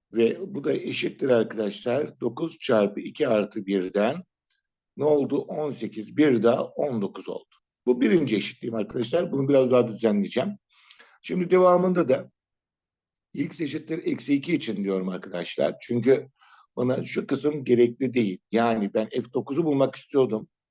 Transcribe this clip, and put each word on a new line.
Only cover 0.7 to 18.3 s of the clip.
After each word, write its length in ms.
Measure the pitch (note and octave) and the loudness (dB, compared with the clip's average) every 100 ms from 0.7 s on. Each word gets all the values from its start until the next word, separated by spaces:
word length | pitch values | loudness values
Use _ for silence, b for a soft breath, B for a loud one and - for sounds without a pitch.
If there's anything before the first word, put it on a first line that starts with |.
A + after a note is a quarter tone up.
eşittir 560 | C3+ - - - - C3+ | -2 -4 -4 -6 -2 2
arkadaşlar, 880 | A#2 A2 G#2+ G#2 G2+ A#2+ B2+ D#3 - | 2 2 -2 -6 -4 -4 -4 -4 -6
dokuz 400 | B2+ A#2 E3 - | -6 -6 -8 -6
çarpı 400 | - A2 G2+ - | 0 2 2 -2
iki 280 | G2+ - C#3 | -10 -4 0
artı 380 | G#2+ F#2+ A2 F#2+ | 0 0 -6 -2
birden 580 | G2 F#2 G2 G#2+ E3 - _ _ _ _ _ _ - | -2 0 0 0 -2 -10 _ _ _ _ _ _ -4
ne 80 | D3 | 0
oldu? 320 | D3 B2+ C#3+ | 2 0 -2
On 300 | - E3 D3+ | -4 -6 -6
sekiz, 460 | G#2 A2 A2 G#2 B2 | -6 -10 -10 -4 2
bir 260 | D3+ A#2+ | 4 4
daha 220 | A2+ C3+ - | 4 2 -2
on 360 | - D3 A#2 | -4 -4 -2
dokuz 280 | G2 - - | -4 -8 -12
oldu. 200 | F2 - _ _ _ - | -12 -14 _ _ _ 0
Bu 160 | B2 | 2
birinci 340 | A3+ F#3 C3+ G#2+ | 4 4 2 0
eşitliğim 400 | - - - A2+ | -2 -8 -6 -6
arkadaşlar. 560 | G2+ C3 A#2 E3+ F3+ | -4 -4 -2 -2 0
Bunu 180 | C#3 C3+ | -2 2
biraz 220 | C#3 B2+ | 4 6
daha 160 | B2 A2+ | 4 2
düzenleyeceğim. 600 | G2+ A2+ G#2 F#2+ - - - _ b b b b b | 0 0 2 0 -2 -4 -6 _ b b b b b
Şimdi 280 | - F#3 F3 | -6 -2 2
devamında 580 | F#3 F3+ F3+ F#3 F3 C3+ | 6 6 6 4 2 2
da 220 | - - _ _ _ _ _ _ _ _ _ _ | 0 -2 _ _ _ _ _ _ _ _ _ _
x 280 | - E3 - | -8 -6 -6
eşittir 440 | D3 D#3 - D#3+ - | -8 -8 -8 -6 -4
eksi 300 | C3 - C#3+ | -4 0 -2
iki 200 | D#3 D#3+ | 0 -2
için 280 | A#2 G2 | -2 -4
diyorum 260 | G2 F#2+ F#2+ | -2 -2 -2
arkadaşlar. 640 | F#2 - F2 F2 - D2+ - | -6 -8 -8 -6 -2 -2 -2
Çünkü 480 | - A#2+ A#2 C3 - b b b _ - | -4 0 4 2 0 b b b _ -4
bana 280 | B2 C3 | -2 -2
şu 240 | - - - | -4 -6 -4
kısım 360 | C3+ C#3+ D3+ | -2 -2 -2
gerekli 500 | B2+ A#2+ A#2+ A#2+ C3 | 2 4 4 2 -2
değil. 260 | A#2+ G#2 | 0 0